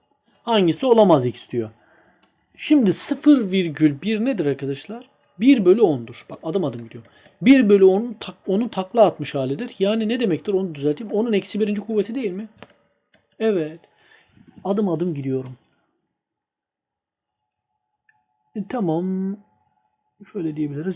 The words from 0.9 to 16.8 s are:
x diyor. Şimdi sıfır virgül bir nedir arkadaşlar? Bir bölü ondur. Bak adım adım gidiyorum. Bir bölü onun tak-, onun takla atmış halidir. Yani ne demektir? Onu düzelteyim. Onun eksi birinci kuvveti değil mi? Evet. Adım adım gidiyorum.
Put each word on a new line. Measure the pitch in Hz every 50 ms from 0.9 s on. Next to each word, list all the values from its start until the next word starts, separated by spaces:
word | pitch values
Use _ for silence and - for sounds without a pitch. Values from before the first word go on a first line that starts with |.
| 233 226 214 190 165 143 123
x | 127 117 - - -
diyor. | - 120 110 104 107 _ _ _ _ _ _ _ _ _ _ _ _ _ _ _ _
Şimdi | _ - - 302 294 240 190 175
sıfır | - - - 277 262 - 294 294 262 220 185
virgül | 185 196 180 170 147 143 156 151 143 135
bir | - 202 220 208 220
nedir | 262 269 190 160
arkadaşlar? | 143 139 131 143 135 139 135 - - 208 240 - _ _ _ _ _ _ -
Bir | 196 262 285 240 185
bölü | 175 190 226
ondur. | 233 180 147 123 117 110 120 - - _
Bak | - - -
adım | 165 160 196 175
adım | 139 120 120 117
gidiyorum. | 113 - 120 113 - _ _ _ - _ _
Bir | 165 214 277 269 254 196
bölü | 202 196 190
onun | 190 185 196 233 247 226
tak-, | - - - 180 _ _ -
onun | 185 202 247 233
takla | - 190 185 185 - 240 214
atmış | 180 160 - 151 - -
halidir. | 143 135 131 139 165 240 233 - -
Yani | 190 196 214 226 220 208
ne | 240 247
demektir? | 247 202 165 147 - - 202
Onu | 185 190 185 156
düzelteyim. | 143 139 147 151 - 240 202 -
Onun | 202 226 247 214
eksi | 196 - - - 202
birinci | 214 202 208 202
kuvveti | 202 - 226 214 196 - 226
değil | 269 254 202
mi? | 180 190 226 214 _ _ - _ _ _ _ _ _ _ _ _ _ _ _ _ _ _
Evet. | 220 220 208 180 156 151 160 170 _ _ _ _ _ _ _ _ _ _ _ _ _ - _ - -
Adım | 185 202 208 214 196
adım | 165 151 170 185 160
gidiyorum. | 143 135 135 131 131 131 127 127 _ _ _ _ _ _ _ _ _ _ _ _ _ _ _ _ _ _ _ _ _ _ _ _ _